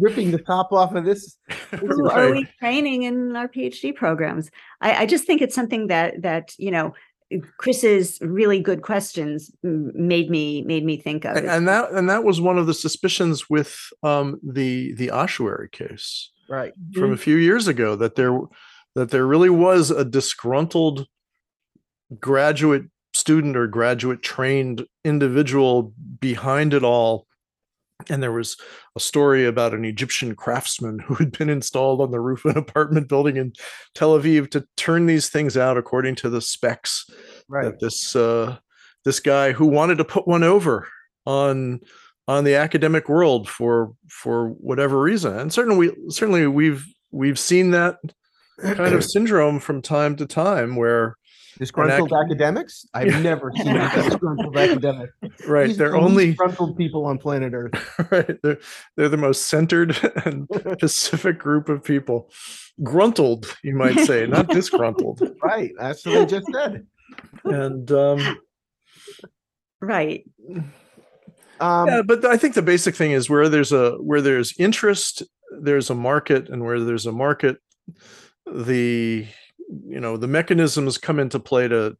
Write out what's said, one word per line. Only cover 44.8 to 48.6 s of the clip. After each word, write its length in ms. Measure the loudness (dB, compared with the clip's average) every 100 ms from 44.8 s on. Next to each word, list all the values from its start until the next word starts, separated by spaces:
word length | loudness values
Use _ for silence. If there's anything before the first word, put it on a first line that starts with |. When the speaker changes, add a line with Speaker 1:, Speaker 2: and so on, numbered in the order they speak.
| 2 4
Speaker 3:
reason. 360 | 2 2 0 -4
And 140 | -4
certainly, 380 | 0 2 4 4 0 -10
certainly 380 | -4 0 2 4
we've, 380 | 4 2 0 -6 _ _
we've 280 | -4 -2 -2
seen 320 | 2 2 4
that 260 | 4 2 -2 -10 -16 _ _ _ -10